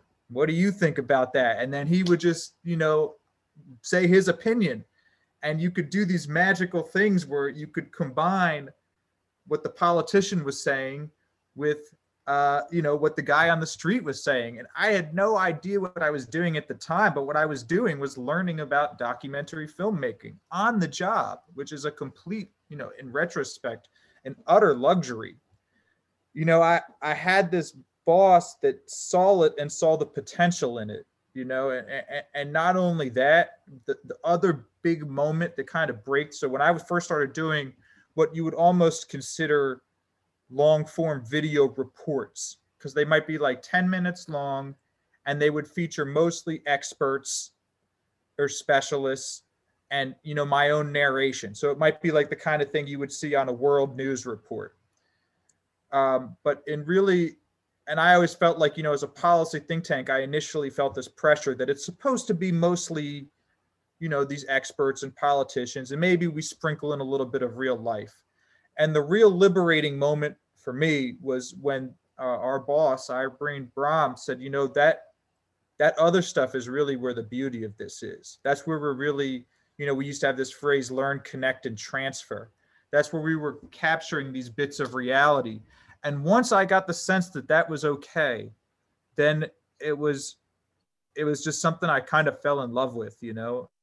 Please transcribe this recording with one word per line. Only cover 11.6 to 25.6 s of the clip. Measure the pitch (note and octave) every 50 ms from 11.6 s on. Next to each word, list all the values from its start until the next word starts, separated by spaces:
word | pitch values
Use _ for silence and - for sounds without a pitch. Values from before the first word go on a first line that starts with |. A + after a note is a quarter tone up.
| D3 D3 D3 D3 - _ _ _ _ _ _ _ -
uh, | C#3 C#3+ C#3+ C#3+ C#3+ C#3+ C#3+ - -
you | E3 E3+
know, | D3+ D3 D3
what | D3 D#3 D3+ D3+
the | D#3+
guy | C#3+ D3 C#3+ D3+ E3 E3+
on | E3 D#3+
the | D#3+
street | - - - - E3 A3+ B3+
was | F3 D3 - - -
saying. | D3 C3+ B2 A#2 A#2 A#2+ A2
And | - - -
I | D#3+ F#3+ A3
had | G#3 F#3 E3 D3+ D#3+
no | F#3+ G3+ A3 A3
idea | F#3+ F#3 F3+ D#3+ D3+ - F#3 G3+ G3+
what | F#3 F3+ - F3
I | D#3+ D3+
was | D3+ C#3 B2
doing | - - E3 F3 E3+ D#3
at | D3+ -
the | - D3+
time, | - - - D#3+ F#3+ G#3+ F#3+ C#3+
but | D3 C#3
what | C#3 D3
I | D3+ D#3
was | D#3 D3 B2+
doing | A#2+ A2+ E3+ G#3 B3 F#3 D3 C#3
was | C#3 C3+ - C3+
learning | B2 C3+ D#3 F3+ F#3+ F3 D#3+ D#3
about | D3+ C3 C#3+ C#3+ D3+ C#3+ - -
documentary | A#2+ A#2+ B2+ - - C3+ C#3 C#3+ D3 - E3 D#3 D3+ D3+
filmmaking | - - F#3 A3 G#3 D3 C3 A#2 A2 - - A2 - - _ -
on | E3 F#3 G#3 A#3+ A#3 G3+
the | E3+ C#3+
job, | C3+ - F3+ G3 A3+ F3+ A#2 G2+ G2 - _ _
which | - C3+ C#3 C#3
is | D3+ C3+ C#3+
a | D3
complete, | D3 - D3 C3 - _ - E3+ G#3+ A3 - - _ _ _ _
you | D3+ C#3+
know, | - - - -
in | C#3 B2
retrospect, | A#2 D3 E3+ F3 - D#3+ C3 - - - - B2 A#2 G#2+ _ _ _ _ _ _ _ _ -
an | C3 - _ -
utter | D#3 F3 G#3+ G#3+ E3 C3
luxury. | A#2+ C3 D3+ F#3 F3+ C#3+ B2 A#2+ A2 G#2+ F#2 - _ _ _ _ _